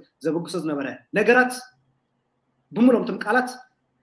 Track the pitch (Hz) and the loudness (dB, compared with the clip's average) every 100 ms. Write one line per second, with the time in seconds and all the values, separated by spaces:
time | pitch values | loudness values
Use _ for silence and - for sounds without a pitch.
0 | - _ 151 160 160 175 156 143 135 - | -14 _ -4 -4 -4 -6 -4 -4 -6 -10
1 | _ 196 214 254 247 - - _ _ _ | _ 0 4 4 2 -4 -14 _ _ _
2 | _ _ _ _ _ _ _ 151 247 220 | _ _ _ _ _ _ _ 2 4 4
3 | 185 190 208 247 247 - - _ _ _ | 0 -6 -2 0 -2 -8 -20 _ _ _